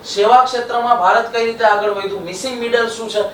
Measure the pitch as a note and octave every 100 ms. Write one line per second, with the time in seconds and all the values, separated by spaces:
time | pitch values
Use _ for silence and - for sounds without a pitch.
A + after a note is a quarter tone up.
0 | - - G#3+ B3 B3+ B3 A#3 A#3+ A#3+ A#3
1 | F3+ A3+ - A#3 A3+ A3+ A3 G3+ G#3 G3+
2 | G3 G3 E3+ F#3 C4 A#3+ A#3 A#3+ A3+ A3
3 | A3 G#3 G3+